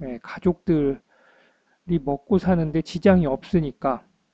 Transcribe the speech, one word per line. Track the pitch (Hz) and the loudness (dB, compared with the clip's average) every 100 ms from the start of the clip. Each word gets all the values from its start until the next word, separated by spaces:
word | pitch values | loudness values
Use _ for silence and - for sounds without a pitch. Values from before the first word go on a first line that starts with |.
예, | 139 120 | -14 -14
가족들이 | - - 185 170 - 156 143 131 _ _ _ _ _ _ _ _ - 170 | -14 -4 -2 -2 0 0 0 -4 _ _ _ _ _ _ _ _ -4 -2
먹고 | 131 139 - 196 | -2 -6 0 0
사는데 | 175 175 156 160 | 2 0 0 -4
지장이 | - 170 202 185 151 | -4 0 4 4 2
없으니까, | 135 - 175 147 - 139 120 - _ _ | -4 -2 -2 -2 -4 -4 -4 -10 _ _